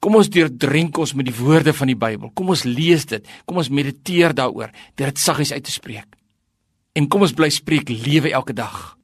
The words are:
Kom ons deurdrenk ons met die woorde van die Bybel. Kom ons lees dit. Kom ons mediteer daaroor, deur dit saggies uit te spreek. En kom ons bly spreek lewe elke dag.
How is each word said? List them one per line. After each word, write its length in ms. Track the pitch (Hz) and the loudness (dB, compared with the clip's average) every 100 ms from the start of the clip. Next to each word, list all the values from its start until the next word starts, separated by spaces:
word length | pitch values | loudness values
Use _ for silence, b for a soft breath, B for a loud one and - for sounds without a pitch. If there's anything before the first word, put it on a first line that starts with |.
Kom 160 | - 220 | 4 4
ons 120 | 202 | 4
deurdrenk 680 | 180 160 123 135 143 165 147 | 4 2 2 0 2 0 -2
ons 120 | 151 139 | -4 -2
met 80 | 127 | -4
die 80 | 113 | -2
woorde 360 | 127 160 156 | 4 4 4
van 160 | 147 135 | 0 0
die 80 | 120 | 0
Bybel. 340 | 113 107 107 - | -2 -4 -10 -8
Kom 120 | 185 | -2
ons 100 | 180 123 | -2 0
lees 400 | 120 165 170 - | -2 2 2 2
dit. 160 | 110 B B B | -8 B B B
Kom 120 | 180 | -4
ons 80 | 147 | -2
mediteer 600 | 139 135 143 - 175 170 | -2 -2 -6 -4 2 2
daaroor, 360 | 139 127 - 110 B B - | 2 -4 -4 -12 B B -6
deur 160 | 135 | -6
dit 80 | 139 | -2
saggies 320 | - 147 147 | -2 0 -2
uit 120 | 143 - | -4 -10
te 80 | |
spreek. 360 | - - 107 - _ _ _ _ _ _ _ _ - | -12 -12 -16 -18 _ _ _ _ _ _ _ _ -2
En 80 | 143 | 0
kom 160 | 196 196 | 4 2
ons 80 | |
bly 160 | 127 156 | 4 0
spreek 360 | 143 - 156 - | 0 0 -2 0
lewe 420 | 113 123 151 151 | -6 2 2 2
elke 220 | 131 127 120 | -2 -4 -8
dag. 400 | 107 - - - | -8 -10 -16 -20